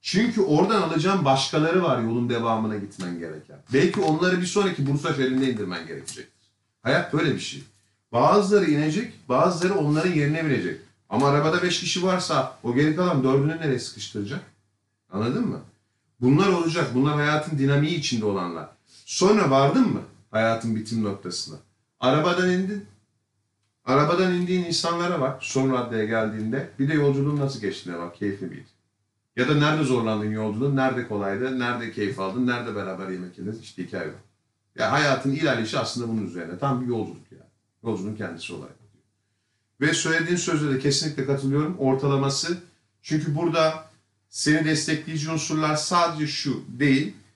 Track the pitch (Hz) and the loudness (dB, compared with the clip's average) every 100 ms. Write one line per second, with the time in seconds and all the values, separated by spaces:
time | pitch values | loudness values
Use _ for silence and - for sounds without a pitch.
0 | - 185 240 220 180 151 185 214 165 160 | 0 0 2 2 2 4 4 2 2 0
1 | 180 196 135 135 - 160 156 180 170 123 | 2 2 2 2 2 0 2 2 2 0
2 | 113 120 120 120 117 113 110 104 98 - | 0 0 0 -2 0 0 -2 -4 -8 -10
3 | 90 87 82 78 - 71 - 131 185 208 | -10 -8 -10 -14 -18 -20 0 2 2 2
4 | 160 156 180 180 180 208 190 170 139 143 | 0 2 2 0 0 2 0 0 0 0
5 | 160 135 131 131 131 113 92 87 80 71 | -2 0 0 2 0 -2 -4 -8 -10 -12
6 | 69 - - _ _ _ _ _ 123 156 | -12 -16 -18 _ _ _ _ _ 0 0
7 | - 151 151 107 - - - _ _ _ | 0 0 0 -2 -6 -12 -18 _ _ _
8 | _ 120 151 202 190 208 165 147 156 156 | _ 2 6 6 6 4 4 2 2 0
9 | 247 - - 127 175 170 180 202 147 151 | -4 -10 -2 2 2 2 0 2 2 2
10 | 175 160 143 160 160 120 - - - _ | 2 2 0 0 0 0 -2 -8 -14 _
11 | _ 113 143 143 156 175 175 175 180 185 | _ 0 2 4 2 2 0 -2 -2 -2
12 | 180 180 175 156 127 - 123 123 151 156 | 0 0 0 0 -2 -6 -2 2 2 2
13 | 180 156 131 135 143 165 160 123 - - | 2 2 4 4 2 0 -2 -2 -4 -12
14 | - 104 101 175 - _ _ _ _ _ | -12 -8 -6 -8 -10 _ _ _ _ _
15 | _ 196 123 202 220 - - _ _ _ | _ -4 -2 0 -2 -4 -12 _ _ _
16 | _ _ 123 147 196 180 165 165 139 120 | _ _ 4 6 6 4 2 0 0 2
17 | 143 147 147 151 151 151 135 143 151 170 | 2 2 2 0 0 0 2 4 2 0
18 | 139 117 107 98 90 82 78 _ _ - | -2 -2 0 -2 -4 -8 -12 _ _ -20
19 | - - 185 214 165 135 139 226 226 110 | -10 2 4 6 6 6 6 6 4 2
20 | - - _ 110 113 113 117 107 107 113 | -6 -18 _ 0 2 0 -2 -4 -4 -2
21 | 104 95 90 87 - 76 _ _ _ _ | -2 -4 -8 -10 -10 -14 _ _ _ _
22 | 127 147 165 175 180 180 190 208 - - | 2 4 2 2 2 2 0 -4 -10 -20
23 | _ _ _ _ _ _ _ _ - 139 | _ _ _ _ _ _ _ _ 0 2
24 | 147 175 185 175 175 185 170 - 170 170 | 4 2 2 2 0 0 0 -2 -2 -2
25 | 175 165 127 - - 135 135 127 117 113 | -2 0 -2 -4 -4 0 0 0 -2 -2
26 | 107 113 107 107 110 131 - - 139 156 | 0 0 -2 -4 -4 -4 -6 -2 0 2
27 | 143 139 143 147 135 117 101 - 90 85 | 2 2 0 0 -2 -4 -6 -6 -10 -10
28 | 87 - 104 101 87 - - _ _ _ | -10 -6 -6 -4 -8 -12 -18 _ _ _
29 | _ _ _ - 127 147 147 156 139 123 | _ _ _ -4 2 4 4 2 2 2
30 | 113 107 107 110 107 104 139 135 131 123 | 0 -2 -2 -2 -4 -2 0 2 0 0
31 | 117 104 101 101 127 131 120 120 117 110 | -4 -4 -4 -4 -4 -2 -2 -4 -6 -4
32 | 101 95 95 107 123 120 113 101 95 92 | -4 -2 -6 0 0 0 -4 -6 -6 -8
33 | 95 92 90 - 98 113 - - 90 95 | -8 -8 -10 -10 -10 -10 -14 -12 -10 -8
34 | 80 - _ _ _ _ _ - 113 143 | -8 -10 _ _ _ _ _ -4 0 2
35 | 147 131 139 135 151 120 110 143 117 - | 2 2 0 0 0 0 -2 -2 -4 -4
36 | 117 110 95 85 82 90 139 123 123 113 | -4 -4 -4 -8 -10 -4 -2 -2 -2 -4
37 | 95 - - - - _ _ _ 113 101 | -4 -10 -20 -20 -20 _ _ _ -6 -6
38 | 101 107 95 85 - - - - _ _ | -6 -8 -10 -10 -12 -12 -14 -20 _ _
39 | _ _ _ _ _ _ _ _ 147 165 | _ _ _ _ _ _ _ _ 0 0
40 | - 160 170 175 180 160 147 131 143 139 | 0 0 2 0 0 0 0 0 2 0
41 | 156 147 131 135 135 143 156 185 135 131 | -2 -4 -2 -2 0 0 0 0 0 2
42 | 143 139 139 - - 180 - _ _ _ | 2 0 0 -2 -4 -6 -8 _ _ _
43 | - 156 151 147 170 165 160 160 - _ | -4 -2 0 -2 0 2 2 0 -12 _
44 | _ _ _ - - 156 156 151 - 156 | _ _ _ -4 2 2 2 0 0 -4
45 | - 160 156 160 - 156 156 151 - 180 | -4 -6 -4 -4 -2 0 0 0 0 2
46 | 165 151 147 - 143 113 - 120 143 135 | 2 0 -4 -4 -4 -4 -6 0 4 4
47 | 175 - - | 2 -8 -20